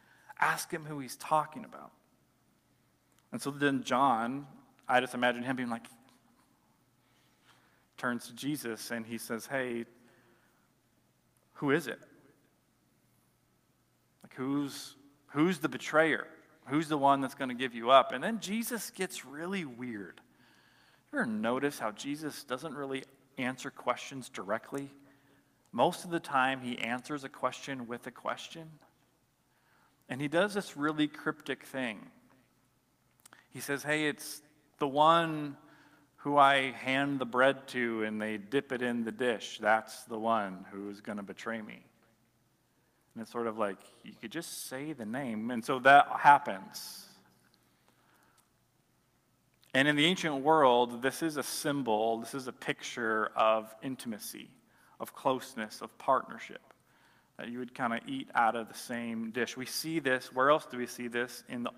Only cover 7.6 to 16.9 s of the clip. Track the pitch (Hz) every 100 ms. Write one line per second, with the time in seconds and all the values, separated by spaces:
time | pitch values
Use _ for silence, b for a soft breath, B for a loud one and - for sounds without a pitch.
7.6 | b b b - 127 120 - 117 139 143
8.6 | 117 107 - 117 113 113 - 113 - 135
9.6 | 127 117 117 - - b b b b b
10.6 | b b _ _ _ _ _ _ _ -
11.6 | 143 151 120 - - - - _ _ _
12.6 | _ _ _ _ _ _ _ _ _ _
13.6 | _ _ _ _ _ _ - - 131 143
14.6 | 139 - - - - _ - 143 170 165
15.6 | 147 123 - 151 160 123 - - - _
16.6 | - 147 151